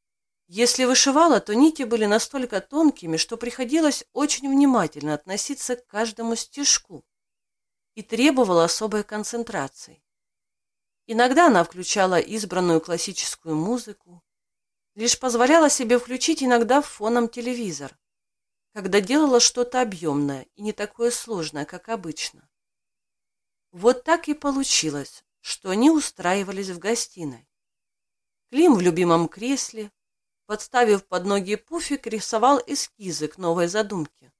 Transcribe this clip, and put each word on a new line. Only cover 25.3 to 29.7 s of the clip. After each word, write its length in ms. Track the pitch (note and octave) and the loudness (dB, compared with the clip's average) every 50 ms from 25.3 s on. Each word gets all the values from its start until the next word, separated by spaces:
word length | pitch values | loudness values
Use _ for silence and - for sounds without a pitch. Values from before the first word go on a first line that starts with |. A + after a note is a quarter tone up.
| _ _ | _ _
что 300 | - - - - - F#3+ | -14 -12 -12 -10 -6 -4
они 200 | F#3 G#3+ B3+ D#4 | 0 4 4 4
устраивались 760 | D#4+ D4+ - - - - F#3 F3 F#3 G3+ F#3+ F#3+ F#3+ G3 G3 F#3+ | 4 4 0 -4 -8 -4 -2 -2 -2 -2 -2 -6 -8 -8 -8 -10
в 100 | F3+ E3+ | -10 -8
гостиной. 720 | E3 G#3 A#3+ A#3 - - _ F#3 D#3+ C#3+ B2 - _ _ _ _ _ _ _ _ _ _ _ _ _ _ _ _ _ _ _ _ _ _ | -4 -4 -2 -4 -4 -8 _ -12 -12 -12 -12 -14 _ _ _ _ _ _ _ _ _ _ _ _ _ _ _ _ _ _ _ _ _ _
Клим 240 | A#3+ C#4+ F4 F4+ B3 | 0 4 6 6 6
в 80 | F3+ | 6
любимом 460 | F#3 F3+ D#3+ F3 F3+ E3+ E3 E3 E3+ D#3+ | 4 2 2 2 2 2 2 2 2 -2
кресле, 640 | - F#3 A3 B3+ C#4 B3+ - - | -4 -6 -6 -4 -4 -4 -6 -8